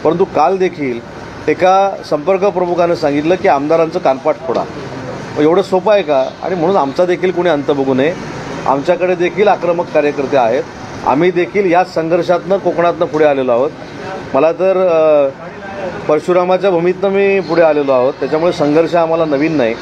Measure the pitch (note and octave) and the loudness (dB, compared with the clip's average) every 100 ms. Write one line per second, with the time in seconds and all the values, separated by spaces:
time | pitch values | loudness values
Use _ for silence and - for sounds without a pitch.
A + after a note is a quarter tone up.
0 | D3 E3+ F#3+ C#3+ D#3+ F#3+ F3+ C#3+ C#3 A#2 | 0 2 0 2 0 2 -2 -2 -6 -6
1 | A2+ - - - - D3 F#3 F#3+ G3 - | -10 -16 -16 -6 -2 2 4 4 2 -2
2 | - D3+ D3 F#3+ G3+ F3+ F3+ E3+ E3+ E3+ | -4 -4 0 0 0 0 -2 0 0 0
3 | D3+ C#3+ D#3 F3+ G3 C#3+ D3 E3 D#3+ E3+ | 0 0 0 2 2 2 2 2 2 0
4 | D#3 C3 D#3 C#3+ - G#2 E2 - - - | 0 0 -2 -2 -2 -4 -4 -10 -12 -12
5 | - - - C#3 D3+ F3+ F#3+ F#3 F#3 G#3 | -12 -12 -8 0 4 4 2 0 2 2
6 | D3+ C3+ C3 - D#3+ F3+ D#3+ G3 C3+ C3 | 2 0 0 -6 -6 -2 2 2 0 0
7 | F3+ E3 F#3 F3 F3 D3 C#3+ C#3+ C3+ C3 | 0 2 0 0 0 0 0 0 2 2
8 | D3 F#3 - - - - - C#3 C#3 F3 | 0 -2 -10 -12 -10 -6 -2 0 0 0
9 | F3+ F3 F3 E3+ G#3 F3 F3 E3+ E3 D3+ | 0 0 -2 2 2 2 0 -2 0 0
10 | D3 C#3+ C3 C3+ A#2 C3 E3 - - - | 0 -2 -2 0 2 0 -4 -14 -14 -6
11 | - C3 F3+ F3 E3+ F#3+ G3 E3+ F3+ F3 | 0 2 2 0 -2 0 2 2 0 -4
12 | D#3+ F3 D3+ F3 D#3 G3 F3+ D#3 F3 D#3 | 0 0 0 -2 0 -2 0 0 0 0
13 | E3 D3+ D3+ C#3 B2+ A#2+ D3 - - - | -2 2 2 2 0 0 0 -4 -16 -14
14 | - - - C3+ D#3 E3 F#3 F#3 F#3 D#3+ | -12 -12 -4 2 2 2 0 2 2 4
15 | D#3 D3+ C#3 - F3+ - - - F#3 - | 4 4 2 -4 -16 -14 -12 -10 -8 -6
16 | - D3+ - F3+ F3+ F#3 G3 E3+ F3 F3+ | 0 0 2 0 2 2 2 2 0 0
17 | G3 G3 G3 G3 D#3 E3 D#3+ D3 C#3 B2+ | 0 2 2 0 0 2 4 4 2 2
18 | B2+ D3 C3+ D#3 E3+ E3+ D3 D3+ E3 E3+ | 2 -2 -2 0 0 0 2 2 2 0
19 | E3 E3 D#3+ C#3 D#3+ D#3 A2+ A#2 | 2 0 0 0 0 2 0 -2